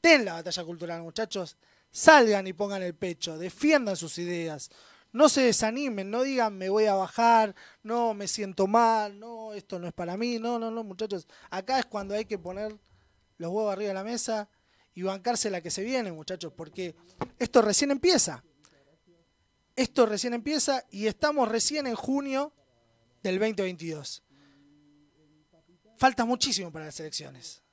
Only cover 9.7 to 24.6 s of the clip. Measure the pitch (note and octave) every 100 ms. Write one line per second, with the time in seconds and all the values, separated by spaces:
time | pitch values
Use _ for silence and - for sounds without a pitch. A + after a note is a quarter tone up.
9.7 | F#3 F3 - E3+ F#3+ A#3+ A#3 A3+ A#3+ A3+
10.7 | A3+ G#3+ F#3 A3 F#3+ - - - F#3 F#3+
11.7 | C4 A#3 G#3 G3 G#3 A3 G3+ E3+ F#3 G#3+
12.7 | G#3+ _ _ _ _ _ _ E3+ G3 G#3+
13.7 | F#3+ G#3 F#3+ G3+ A#3+ - A3 G#3 _ _
14.7 | _ _ - F#3 F#3+ G#3 A#3+ G#3+ F#3 E3
15.7 | E3+ G#3+ C4 G#3+ D#3+ D3+ F#3 E3 - D#3
16.7 | - F3+ - _ - - _ A#3+ B3 D#4
17.7 | D4+ C#4 C#4 F4 E4 - B2+ _ _ -
18.7 | _ _ _ _ _ _ _ _ _ _
19.7 | - B3+ - A3+ G#3 B3 A#3+ A3+ D4+ -
20.7 | C4+ - G3 G#3+ G#3 D4+ D4+ A3+ A3+ -
21.7 | D4+ C4+ A3+ - C#4 C#4 C4+ D4 _ _
22.7 | _ _ _ _ _ F#3+ F#3 A3 G#3 F#3+
23.7 | F3 E3 D#3 C#3 - _ _ _ _